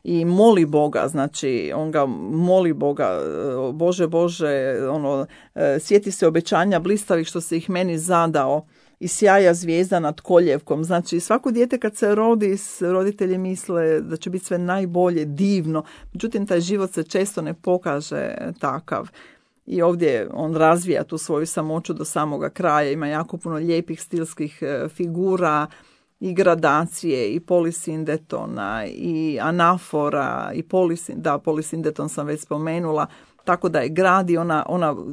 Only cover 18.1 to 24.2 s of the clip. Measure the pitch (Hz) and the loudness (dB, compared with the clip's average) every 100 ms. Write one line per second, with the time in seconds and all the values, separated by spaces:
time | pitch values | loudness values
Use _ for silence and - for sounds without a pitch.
18.1 | 147 131 - - 165 147 135 - 131 - | -6 -6 -6 -10 -6 -6 -6 -6 -8 -8
19.1 | - - _ _ _ - 185 165 175 160 | -16 -20 _ _ _ -6 0 2 2 2
20.1 | 120 98 - 107 160 160 175 180 147 - | 0 -2 -6 -4 2 4 4 2 -2 -2
21.1 | 160 - 151 160 - 156 160 - 160 151 | -6 -4 -2 -2 -4 -4 -4 -6 -8 -6
22.1 | 165 151 147 147 - 180 151 147 147 147 | -4 -4 -4 -6 -2 0 2 2 -2 -2
23.1 | 151 160 170 170 156 170 165 170 160 - | -4 -6 -8 -8 -4 0 0 -2 -8 -6
24.1 | 170 | -6